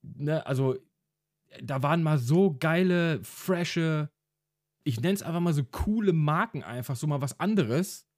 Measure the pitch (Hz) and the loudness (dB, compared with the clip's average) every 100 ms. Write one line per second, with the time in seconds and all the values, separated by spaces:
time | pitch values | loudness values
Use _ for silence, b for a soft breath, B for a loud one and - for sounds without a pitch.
0 | - 127 143 156 - 135 135 127 _ _ | -18 -6 -2 -2 -2 0 2 0 _ _
1 | _ _ _ _ _ - 123 135 143 165 | _ _ _ _ _ -14 -6 -2 0 2
2 | 160 151 120 160 196 139 160 165 185 175 | 2 2 4 4 4 2 0 2 4 4
3 | 170 139 - - - 269 175 - 160 156 | 2 0 -6 -10 -2 -2 0 0 0 0
4 | 147 _ _ _ _ _ _ _ - 113 | -4 _ _ _ _ _ _ _ -4 -2
5 | 160 196 - 170 175 147 127 - - 214 | 0 -2 -2 -2 0 0 -2 -4 -2 2
6 | 202 160 151 156 226 143 - 120 120 127 | 2 2 2 0 -2 -6 -10 -10 -6 -4
7 | 151 143 131 - 180 214 120 131 190 - | -2 -2 -2 -2 0 2 2 0 -2 -8
8 | _ | _